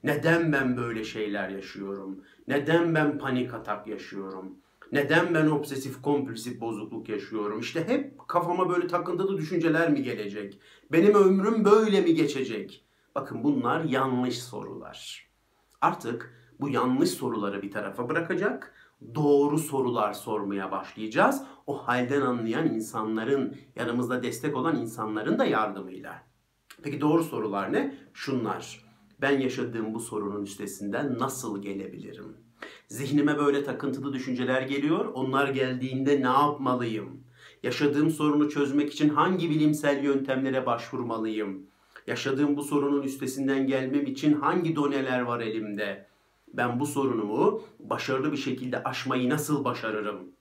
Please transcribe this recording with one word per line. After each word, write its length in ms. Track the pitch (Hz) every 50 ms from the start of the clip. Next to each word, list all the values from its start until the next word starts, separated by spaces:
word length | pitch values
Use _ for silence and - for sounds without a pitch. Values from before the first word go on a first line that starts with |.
| -
Neden 480 | 139 147 147 135 165 165 165 170 156 147
ben 240 | 139 131 127 123
böyle 280 | 123 120 117 113 110 110
şeyler 440 | 110 - 113 107 101 101 104 95 95
yaşıyorum? 720 | 98 98 95 - - 101 98 98 98 98 95 95 95 - - - - _ _ -
Neden 460 | 135 143 143 151 165 170 170 170 160
ben 240 | 156 151 147 139 -
panik 360 | 139 135 127 127 123 - 117
atak 320 | 110 - 104 104 101 -
yaşıyorum? 640 | 107 104 95 92 - 98 98 98 95 95 92 95 95 - - _ _ _ _ - - -
Neden 420 | 143 143 139 156 170 175 170 170
ben 120 | 160 156
obsesif 560 | 151 151 143 147 - 135 135 135 131 - - -
kompulsif 580 | 143 143 143 123 113 113 113 113 123 117 -
bozukluk 480 | 113 117 110 101 - - 117 110 110 -
yaşıyorum? 520 | 107 101 98 - 110 107 104 104 107 113
İşte 280 | 120 - - 165 160 190
hep 400 | 254 285 277 - - - - _
kafama 400 | - 175 165 170 175 175 180 180
böyle 180 | 180 180 170
takıntılı 520 | - 170 175 160 180 175 - 196 196 196 156
düşünceler 520 | 156 - 190 170 160 165 151 160 165 165
mi 120 | 147 139 -
gelecek? 580 | 120 120 104 104 101 98 104 101 95 85 - _ - - - _ _ 147
Benim 220 | 165 180 208 208
ömrüm 500 | 208 202 190 190 190 190 214 233 226 196
böyle 360 | 196 208 220 220 214 196 190
mi 140 | 165 170 160
geçecek? 680 | 160 156 143 - 135 127 123 113 104 98 98 - - _ _ _ _ _ _ _
Bakın, 300 | - - - 113 113 113
bunlar 400 | 143 143 127 113 120 143 160 160
yanlış 580 | 143 127 127 135 131 127 123 123 123 120 - -
sorular. 840 | - - 104 - - - - - - - - - - - - - _ _ _ _ _ _ _ _ _ _ _
Artık 540 | - 165 185 - - 117 123 120 - - - - - _ _ _
bu 80 | 139 135
yanlış 420 | 120 117 120 127 127 135 170 -
soruları 520 | - - 135 120 113 107 101 101 101 101 101
bir 80 | 101
tarafa 380 | - 107 104 98 95 - 120 -
bırakacak, 680 | 151 165 170 - 185 170 196 208 - - - - _ - - _ _ _ - 113 -
doğru 440 | 151 147 143 143 143 143 147 147 160
sorular 540 | - - 147 131 123 123 120 113 104 104 104
sormaya 580 | - - 120 110 104 98 98 101 101 95 95
başlayacağız. 720 | - 92 90 - - - 110 107 110 151 202 262 277 277 - - - - _
O 220 | - 143 - - -
halden 320 | 123 127 123 123 143 143
anlayan 460 | 135 123 123 120 113 113 113 147 160
insanların, 880 | 151 113 110 110 - - 113 107 110 110 110 113 135 139 139 127 - - - - - _
yanımızda 460 | - 120 117 120 123 123 117 127 123 120
destek 340 | 117 - - - 151 147
olan 200 | 160 143 165 151
insanların 640 | 120 117 113 - - 107 107 107 107 107 139 208 262
da 60 | 262
yardımıyla. 760 | - 127 110 104 104 98 98 92 92 92 95 - 95 - - - _ _ _ _ _ _ _ _ _ - - -
Peki 180 | 143 135 131
doğru 240 | 147 151 156 165 165
sorular 480 | - 131 110 107 107 98 101 95 95 -
ne? 220 | - - - - - - - _
Şunlar. 680 | - - 147 131 123 113 98 90 87 - - - - - - _ _ _ _ _ _
Ben 200 | 135 139 143 135
yaşadığım 540 | 131 123 - 135 120 110 110 113 110 110 110
bu 60 | 110
sorunun 440 | - - 110 104 101 98 101 104 101
üstesinden 720 | 98 - - 101 98 - - 104 101 101 120 143 139 123 113
nasıl 440 | 135 127 - - - 113 101 98 98
gelebilirim? 720 | 98 98 98 95 - - - - - - - - - - - - _ _ _ - - - - _ _
Zihnime 500 | - 117 139 131 143 147 143 147 147 143
böyle 260 | 143 143 143 143 139
takıntılı 480 | 143 123 - 147 135 123 135 131 139 127
düşünceler 500 | 127 123 131 123 120 127 117 127 131 131
geliyor. 420 | 127 139 139 139 156 170 202 240 - -
Onlar 340 | 131 131 131 131 135 143 135
geldiğinde 760 | 135 131 131 127 127 127 131 131 127 135 135 139 143 135 123
ne 40 |
yapmalıyım? 960 | 127 127 139 147 147 147 - 135 127 127 120 120 113 110 104 98 90 - - - - _ - - - - _ -
Yaşadığım 480 | 120 123 - 147 143 143 147 156 160
sorunu 400 | 156 - 151 151 147 151 147 -
çözmek 420 | - 139 143 131 135 147 143 - -
için 160 | - 156 147
hangi 420 | 147 143 160 185 185 175 160 165
bilimsel 540 | 151 156 151 151 147 - - 143 143 139 139
yöntemlere 600 | 139 139 135 135 - 135 131 135 131 127 131 127
başvurmalıyım? 1000 | 127 117 117 - - - 127 123 117 117 110 107 110 107 107 107 98 95 - - - _ _ _ _ _ - _
Yaşadığım 500 | - 120 120 - 135 131 131 147 143 143
bu 60 | 143 143
sorunun 400 | - 147 143 143 139 143 143 135
üstesinden 640 | 135 135 - 139 131 - 135 139 135 135 135 135
gelmem 400 | 135 135 131 131 127 135 143 143
için 260 | 131 123 - 156 151 147
hangi 440 | 147 139 151 180 180 165 160 156
doneler 440 | 147 143 139 139 139 131 127 127 123
var 200 | 123 120 117 117
elimde? 680 | 117 110 110 113 107 104 104 101 104 101 98 98 - _ _ _ _ _ _ _ _ - -
Ben 260 | - 123 120 120 123
bu 60 | 147
sorunumu 760 | 143 - 143 135 127 120 110 104 104 107 120 175 208 - - - - - _
başarılı 540 | - - 117 120 - - 131 131 139 151 147
bir 40 |
şekilde 480 | 135 - 139 123 - 127 127 123 - -
aşmayı 460 | 123 123 - - 131 135 131 123 123
nasıl 340 | 147 156 151 - 151 139 139
başarırım? 580 | 127 - - - 113 107 107 104 104 101 95 92 - - _